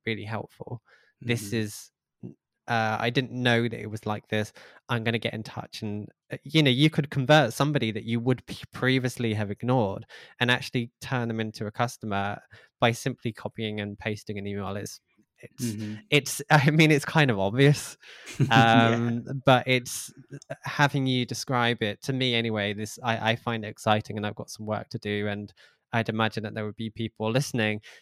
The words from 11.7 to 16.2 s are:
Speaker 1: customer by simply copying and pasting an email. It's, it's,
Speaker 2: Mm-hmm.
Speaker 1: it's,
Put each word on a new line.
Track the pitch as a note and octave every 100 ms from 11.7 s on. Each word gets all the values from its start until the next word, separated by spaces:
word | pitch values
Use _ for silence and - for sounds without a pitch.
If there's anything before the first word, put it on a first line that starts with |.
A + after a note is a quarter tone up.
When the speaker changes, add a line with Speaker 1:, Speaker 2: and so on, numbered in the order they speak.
Speaker 1:
customer | - A#2+ - A2 G2+ G2+ - - - - -
by | A#2+
simply | A#2 C3+ A#2+ A#2+
copying | - A2+ - A2 G#2
and | G2+ G2+
pasting | A2+ G#2 - G#2
an | G2+
email. | G2+ F#2+ G2+
It's, | - - _ _ _ _
it's, | - - B2
Speaker 2:
Mm-hmm. | G#2+ G#2+ A2 -
Speaker 1:
it's, | D3